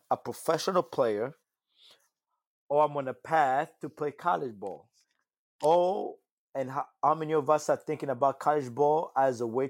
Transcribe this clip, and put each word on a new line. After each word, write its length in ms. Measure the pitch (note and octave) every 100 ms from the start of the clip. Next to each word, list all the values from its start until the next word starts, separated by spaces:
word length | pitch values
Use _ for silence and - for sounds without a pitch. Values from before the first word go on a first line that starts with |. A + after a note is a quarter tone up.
| -
a 60 | A#2+
professional 680 | - - - D#3+ - F#3
player, 520 | - - A#2+ G#2 B2+ - _ _ _ _ - _ _ _ _ _ _ _ -
or 140 | D3
I'm 120 | D3+ C#3+
on 100 | C3
a 60 |
path 560 | - - D#3+ C#3 C3+ D#3 -
to 80 | D3+
play 220 | - D3+
college 420 | - F3 F3 C3+
ball"? 360 | G#2 G2 D#2+ _ _ _ _ _ _ _ -
Or, 540 | D3+ F3 F3+ G#3 - - _ _ _
and 160 | C3+ B2+
how, 160 | C#3 - _
how 120 | C#3+ D#3
many 180 | D#3
of 160 | D#3 C3+
us 200 | D3+ -
are 80 | C#3
thinking 320 | - D3+ C#3+
about 300 | B2 C#3 -
college 300 | D3 D3+ B2+
ball 420 | A#2+ D3 D3+ - C3+
as 240 | C3+ A#2
a 60 | A#2+
way 220 | A#2+